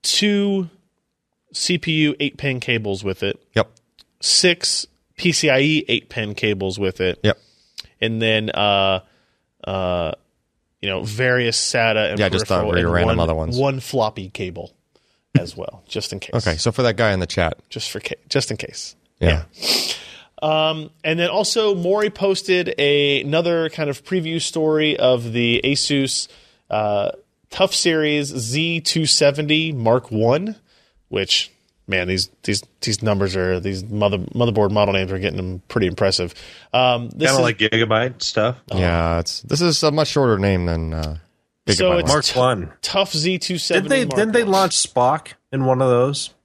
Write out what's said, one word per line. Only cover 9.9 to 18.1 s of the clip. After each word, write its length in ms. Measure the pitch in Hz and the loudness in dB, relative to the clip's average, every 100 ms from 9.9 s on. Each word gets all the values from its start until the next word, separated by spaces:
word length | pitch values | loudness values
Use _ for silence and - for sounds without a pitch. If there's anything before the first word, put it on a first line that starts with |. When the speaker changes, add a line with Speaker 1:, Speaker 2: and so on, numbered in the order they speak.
| 90 82 - _ _ _ _ _ _ | -2 -4 -6 _ _ _ _ _ _
Speaker 1:
you 80 | 98 | -6
know, 160 | 95 | -4
various 520 | 110 107 127 123 120 113 | -6 -2 0 2 2 0
sata 540 | - 123 113 107 104 | -2 2 2 2 0
and 80 | 104 | 2
Speaker 2:
Yeah, 100 | 98 | 2
just 180 | 92 107 | 0 0
thought 140 | 92 | 0
Speaker 1:
peripheral 80 | 107 | 2
Speaker 2:
we 60 | 90 | 2
Speaker 1:
and 120 | 85 | 2
Speaker 2:
ran 140 | 85 87 | 2 2
Speaker 1:
one, 140 | 113 | 2
Speaker 2:
other 140 | 82 80 | 2 0
ones. 200 | 80 123 | -2 0
Speaker 1:
one 220 | 139 135 | -2 -2
floppy 500 | - 135 110 - 95 | -4 -2 -2 -2 -12
cable 420 | - 92 85 - _ _ _ _ _ _ - | -8 -8 -8 -14 _ _ _ _ _ _ -2
as 180 | 87 - | -2 -10
well, 280 | 87 - _ | -12 -12 _
just 260 | - - | -8 -8
in 60 | 101 | -10
case. 160 | - | -6
Speaker 2:
Okay, 220 | 120 113 80 | -2 -2 0
so 160 | - | -2
for 100 | 110 | 0
that 140 | 123 101 | 0 2
guy 160 | 113 | 2
in 80 | 95 | 2
the 60 | 90 | -2
chat. 280 | - 82 78 _ | 0 -2 -2 _
Speaker 1:
Just 180 | - - | -10 -10
for 80 | - | -8
ca-, 160 | - | -10